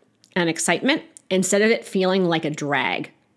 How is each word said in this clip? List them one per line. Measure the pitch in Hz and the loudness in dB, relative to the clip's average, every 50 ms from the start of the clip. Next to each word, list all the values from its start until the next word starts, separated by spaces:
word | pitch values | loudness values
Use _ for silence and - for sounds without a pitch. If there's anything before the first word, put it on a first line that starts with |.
| _ _ _ _ _ _ _ | _ _ _ _ _ _ _
and | 190 175 165 | -2 0 0
excitement | 160 165 - - 170 - - 254 294 302 - - _ - _ _ | -2 -2 0 0 0 0 2 0 0 0 -2 -10 _ -20 _ _
instead | 185 190 190 - - 202 214 | 0 0 2 2 2 2 4
of | 220 | 2
it | 233 220 - | 2 0 -2
feeling | - - 196 185 185 185 190 185 | -4 -2 0 0 2 2 2 2
like | 170 170 160 160 | 2 0 0 -2
a | 151 | -4
drag, | 151 - 151 143 143 135 127 95 90 - - - - _ _ _ _ | -6 -6 -4 -2 -2 -2 0 -2 -2 -4 -6 -10 -14 _ _ _ _